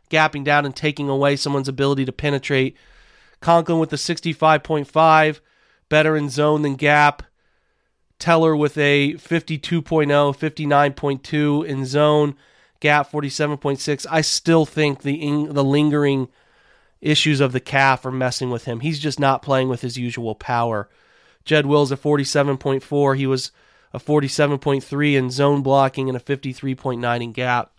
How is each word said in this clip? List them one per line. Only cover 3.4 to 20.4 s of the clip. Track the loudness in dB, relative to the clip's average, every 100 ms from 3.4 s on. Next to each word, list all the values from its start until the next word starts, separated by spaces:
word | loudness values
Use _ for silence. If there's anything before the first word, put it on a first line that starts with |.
| 2 2 4 -2
with | -2
the | -4
sixty-five | -6 -6 -6 0 2 2
point | 0 -4 -2
five, | 2 4 6 4 -2 _ _ _ _ 0
better | 2 2 0
in | -2
zone | 0 2 2
than | 0 0
gap. | 2 6 4 2 -16 _ _ _ _ _ _ _ _ -8
Teller | 0 4 4 2
with | 0 0
a | 2 2 0 -4
fifty-two | -4 -4 -4 -10 -4 -4
point | 0 0 2
oh, | 2 2
fifty-nine | 0 -6 -4 0 2 2
point | 0 -4 -6
two | -4 -2 0 0
in | -2 -6 -2
zone, | 2 4 4 0 -4 _ _ _ -4
gap | 2 2 0
forty-seven | -6 -6 -4 -4 -2
point | -4 -4
six. | -4 -6 -2
I | -2
still | -2 -2 2 2 2
think | 0 -2 -2
the | -6 -4
in-, | -4 -4 -2
the | -2
lingering | 0 2 2 2 0 0 -4 _ _ _ _ _ _ _
issues | -2 0 2 2
of | 0
the | -2
calf | -2 2 2 2 -2
are |
messing | -4 -4 -4 -6
with | -6 -6
him. | -6
He's | -4 -4
just | -6 -2
not | -2 -2
playing | 0 0 0
with | -4
his | -6 -6
usual | -8 -6 -8
power. | -8